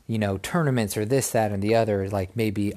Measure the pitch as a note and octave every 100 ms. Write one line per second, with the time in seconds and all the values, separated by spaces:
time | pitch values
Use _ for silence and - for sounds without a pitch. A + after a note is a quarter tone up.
0 | - A2+ G2+ G2 - F3 D3 B2 G2+ A2
1 | G#2+ C3+ - A#2 G#2+ G2 G#2 A2+ G#2+ G2+
2 | G2 G2+ F#2 A2+ A2 G2+ G2+